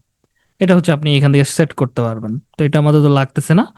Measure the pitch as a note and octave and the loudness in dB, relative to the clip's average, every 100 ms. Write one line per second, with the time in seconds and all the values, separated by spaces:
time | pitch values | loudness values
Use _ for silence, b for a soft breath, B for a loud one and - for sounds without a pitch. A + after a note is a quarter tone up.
0 | _ _ _ _ _ _ F3+ F3+ D#3+ D3 | _ _ _ _ _ _ 0 2 2 -2
1 | D3+ C#3+ C#3 C#3+ C#3 - D#3 - C3+ - | 0 0 2 2 0 -2 -4 -2 -6 -4
2 | A#2 A2+ A2 B2 - - D3 D3+ D3+ D3+ | -6 -6 -8 -10 -12 -4 -2 0 2 2
3 | D3 C#3 C3+ - - E3 C#4+ | 4 2 0 -6 0 0 0